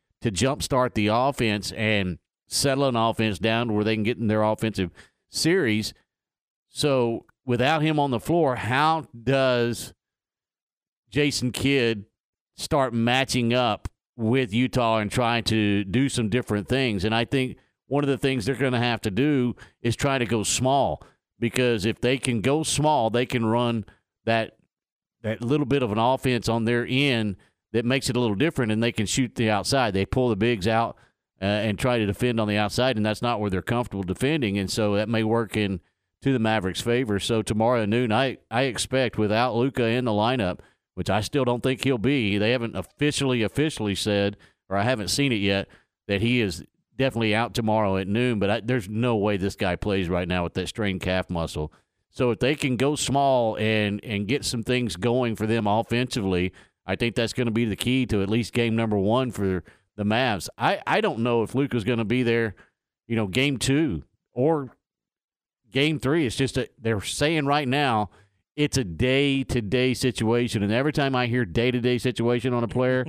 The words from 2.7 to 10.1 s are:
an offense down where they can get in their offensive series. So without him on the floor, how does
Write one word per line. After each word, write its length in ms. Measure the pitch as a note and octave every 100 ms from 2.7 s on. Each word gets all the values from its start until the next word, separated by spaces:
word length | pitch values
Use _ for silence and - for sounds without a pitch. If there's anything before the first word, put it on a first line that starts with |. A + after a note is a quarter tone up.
| C3+ C#3
an 80 | A#2
offense 420 | A2+ A2 A2 F#2
down 360 | A2 A2+ A#2+
where 100 | G#2
they 120 | G#2 A2
can 60 |
get 160 | G#2 B2
in 80 | A2
their 160 | G#2+
offensive 480 | G#2+ G#2+ A2+ G2 F2+ - - _ _
series. 640 | - D#3+ F#3+ B2+ G#2+ G#2 - _ _ _ _ _ _ _
So 560 | - D3 C3 A#2 A#2 - _ -
without 380 | A#2+ B2+ D#3+
him 160 | D#3 D3+
on 100 | C#3+
the 100 | A#2
floor, 360 | - E3+ D3 A#2+
how 500 | G#2+ C3 D3+ D#3+ - A#2+
does 720 | A#2 C3+ C3 B2 A#2+ A2+ - - _